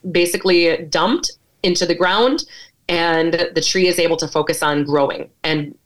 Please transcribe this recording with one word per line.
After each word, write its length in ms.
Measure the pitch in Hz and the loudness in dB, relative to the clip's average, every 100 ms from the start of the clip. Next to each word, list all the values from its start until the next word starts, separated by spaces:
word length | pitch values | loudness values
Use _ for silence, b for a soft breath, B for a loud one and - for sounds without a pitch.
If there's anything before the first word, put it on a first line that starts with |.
| 185 | -2
basically 720 | 170 175 180 190 175 170 160 160 | 0 0 0 2 4 4 0 -2
dumped 420 | 165 180 302 - - _ _ | -2 0 0 -4 -10 _ _
into 220 | 185 175 175 | -2 0 -2
the 100 | 170 | 0
ground, 500 | 180 202 247 311 - B B _ - | 2 2 2 0 -6 B B _ -4
and 640 | 170 170 165 165 165 170 | -2 0 2 0 0 -2
the 80 | 160 | -2
tree 260 | 156 190 180 | -2 0 2
is 120 | 175 | 2
able 160 | 165 160 | 0 0
to 100 | 160 | -2
focus 360 | 156 151 160 | -2 -2 0
on 220 | 156 147 143 | 0 0 0
growing 440 | 143 139 - - _ | 0 0 -2 -10 _
and 340 | 160 156 147 - | -4 -4 -4 -12